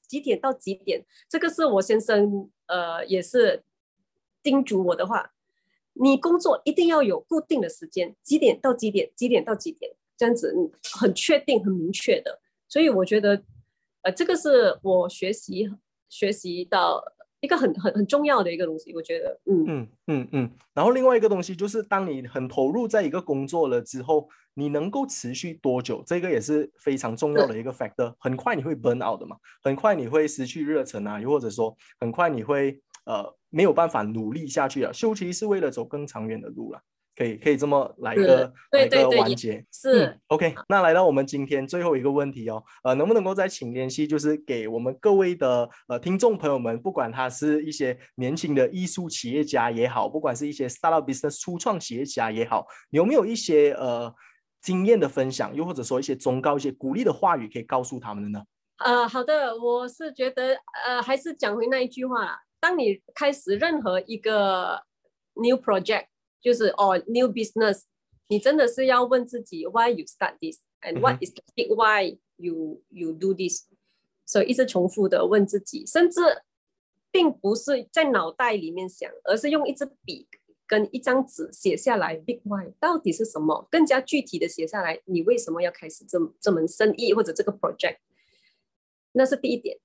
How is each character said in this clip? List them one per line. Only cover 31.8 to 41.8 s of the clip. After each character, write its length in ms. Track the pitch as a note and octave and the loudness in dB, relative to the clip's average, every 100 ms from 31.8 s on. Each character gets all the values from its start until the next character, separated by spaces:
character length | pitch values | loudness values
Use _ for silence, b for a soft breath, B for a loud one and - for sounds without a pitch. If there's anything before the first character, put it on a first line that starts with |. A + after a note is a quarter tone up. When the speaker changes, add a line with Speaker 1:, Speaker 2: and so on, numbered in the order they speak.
| b b | b b
Speaker 2:
很 100 | A#2 | -6
快 180 | A#2 E3+ | 0 0
你 140 | B2+ | 0
会， 400 | A2+ C#3+ C#3 C3+ _ - | -2 0 0 -4 _ -20
呃， 280 | - G#2+ - - _ | -8 -6 -6 -16 _
没 120 | D#3+ | 2
有 100 | F#3+ | 4
办 160 | D#3+ E3+ | 4 2
法 140 | A#2 | 0
努 300 | G#2 A2 G#2+ | -4 -4 -6
力 160 | D3+ D3 | -6 -4
下 180 | D3+ C3+ | -2 -2
去 160 | C#3 | -2
啊， 80 | A#2 - | -4 -2
尤 120 | A3+ | -2
其 180 | G#3 F3+ | -2 -6
是 140 | F3 G#3+ | -6 -2
为 140 | G3 | 0
了 100 | D3 | -2
走 140 | D#3+ | -4
更 200 | D3+ D3 | -8 -8
长 220 | C#3+ - A2 | -10 -8 -8
远 140 | A2 | -8
的 80 | - | -10
路 240 | - A2+ | -12 -14
啦。 100 | - _ _ _ | -14 _ _ _
可 100 | - | -6
以， 120 | A#2+ A2 | -6 0
可 140 | D#3 | 2
以 60 | C3+ | 2
这 100 | C#3+ | 2
么 260 | C#3+ C3 - | 0 0 -6
来 160 | A2 | -2
一 20 | G3+ | 2
个， 280 | F#3 F3 B2+ | 8 6 6
Speaker 1:
是， 60 | b b | b b
对， 100 | C#4 | 4
Speaker 2:
来 40 | C4 | 6
一 20 | |
个 80 | C4+ | 6
Speaker 1:
对， 140 | C4 | 6
对， 80 | A#3+ | 4
Speaker 2:
完 140 | - | 2
结。 320 | A#3+ - - - | 0 -4 -8 -12
Speaker 1:
是。 340 | - C4+ A#3 G2 | -6 4 4 4
Speaker 2:
嗯， 140 | - _ | -2 _
OK， 260 | D#3 E3+ - - | 0 0 -4 0
那 140 | G3 | 4
来 120 | F3 | 6
到 100 | E3+ | 6
我 60 | F#3 | 6
们 160 | C3+ C3+ | 4 0
今 180 | C#3+ | -4
天 220 | C3+ C#3 C3+ | -2 -4 -2
最 160 | F3 | -4